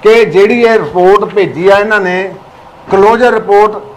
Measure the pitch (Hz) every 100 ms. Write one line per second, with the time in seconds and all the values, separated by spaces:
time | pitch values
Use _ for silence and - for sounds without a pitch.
0 | 208 226 208 170 208 240 233 220 160 180
1 | 180 202 202 196 175 127 190 196 208 214
2 | 185 180 190 170 - - - - - 190
3 | 202 233 247 220 180 202 214 208 -